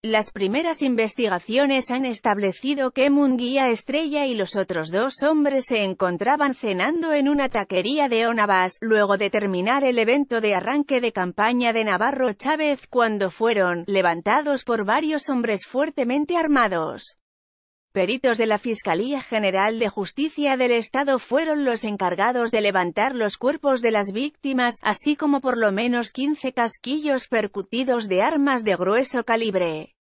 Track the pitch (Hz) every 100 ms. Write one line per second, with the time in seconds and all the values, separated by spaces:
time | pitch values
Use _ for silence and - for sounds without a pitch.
0 | 220 214 208 202 196 254 330 311 277 233
1 | 220 - 220 180 - 233 277 269 247 254
2 | 262 220 240 202 196 180 262 285 262 262
3 | 277 285 277 254 247 269 262 226 - 277
4 | 320 294 277 226 185 202 190 175 160 185
5 | 262 - 285 311 285 269 254 233 196 180
6 | 185 175 220 294 285 254 226 185 214 339
7 | 320 294 277 294 269 220 196 185 202 302
8 | 277 226 233 226 208 190 185 - 226 214
9 | 202 196 202 208 202 180 196 269 269 240
10 | 220 277 277 233 220 190 196 285 285 262
11 | 240 208 180 175 214 247 240 226 220 185
12 | 233 277 254 202 262 311 302 277 - 247
13 | 226 214 190 - 226 220 180 175 175 196
14 | 180 170 185 254 294 269 - 226 202 254
15 | 311 302 - 254 226 202 - 254 311 -
16 | 240 277 294 349 320 285 220 175 156 117
17 | - - _ _ _ _ _ _ _ 196
18 | 185 254 254 226 220 208 247 220 - 165
19 | 240 277 - 226 202 190 208 226 214 214
20 | 190 - 302 - 285 262 247 233 226 262
21 | 285 254 - 262 330 302 269 226 220 202
22 | 185 180 214 247 233 233 208 190 175 185
23 | 240 254 208 - 247 311 285 254 233 220
24 | 202 202 285 _ 277 254 240 233 214 208
25 | 294 294 302 277 262 240 214 196 240 240
26 | 233 - 277 302 262 254 233 - 240 302
27 | 302 269 - 233 208 202 185 233 262 240
28 | 214 185 240 311 277 254 214 175 180 226
29 | 262 254 226 226 220 190 170 156 156 _